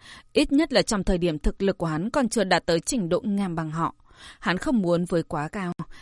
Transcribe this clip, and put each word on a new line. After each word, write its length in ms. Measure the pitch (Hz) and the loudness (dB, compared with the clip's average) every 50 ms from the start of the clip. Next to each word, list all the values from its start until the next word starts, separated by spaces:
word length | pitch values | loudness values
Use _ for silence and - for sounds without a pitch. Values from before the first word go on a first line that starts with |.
| - - - - - _ - | -18 -20 -20 -20 -12 _ 2
Ít 200 | - 302 - 285 | 2 2 2 2
nhất 200 | 277 330 - 254 | 0 2 2 2
là 100 | 202 165 | 2 2
trong 220 | - 226 196 175 | 2 0 -2 0
thời 140 | - 196 175 | 2 2 2
điểm 200 | 170 175 151 151 | 2 0 0 0
thực 240 | - 214 - - 196 | 0 -2 -2 0 0
lực 160 | 196 180 - | 0 0 0
của 80 | 170 | -2
hắn 240 | 160 156 151 175 226 | -2 -2 -2 -2 -2
còn 180 | - 302 262 202 | 0 0 0 0
chưa 160 | - 233 190 | 0 0 2
đạt 220 | 185 180 165 - | 2 2 2 2
tới 140 | - 170 170 | 2 0 0
trình 280 | - - 285 247 180 160 | 0 0 -2 -2 0 0
độ 120 | 180 - - | 0 0 0
ngang 300 | 214 202 196 202 185 165 | 0 -2 -2 -2 -2 -4
bằng 160 | 165 165 156 | -4 -4 -4
họ. 240 | 156 165 165 143 - _ _ _ - - - - - - | -4 -4 -4 -4 -6 _ _ _ -20 -20 -20 -20 -16 -8
Hắn 180 | - 208 170 180 | -4 -2 -2 -2
không 240 | - 311 269 220 185 | 0 0 2 2 4
muốn 220 | 170 175 170 180 | 2 2 2 0
với 180 | 175 185 165 160 | 0 0 -2 -2
quá 260 | - - 147 147 160 | -2 -4 -6 -6 -6
cao, 240 | - 214 185 175 - - 160 - - - | -6 -8 -6 -6 -6 -8 -10 -12 -14 -20